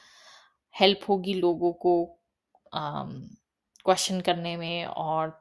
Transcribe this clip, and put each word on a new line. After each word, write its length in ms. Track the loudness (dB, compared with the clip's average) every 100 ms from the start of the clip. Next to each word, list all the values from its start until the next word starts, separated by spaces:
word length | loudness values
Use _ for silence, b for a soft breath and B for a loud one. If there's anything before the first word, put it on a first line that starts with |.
| B B B B B B _ 2
हेल्प 200 | 4 4 0
होगी 260 | 0 0
लोगों 380 | 2 2 2 0
को, 460 | 2 2 2 2 -8 _ _ _ _ _
अम, 560 | -8 -6 -6 -8 -10 -16 -20 _ _ _ _
क्वेश्चन 360 | 0 2 0 -2
करने 360 | 0 -2 -2 -6
में 280 | -6 -6
और 540 | -6 -6 -2 -2 -2 -4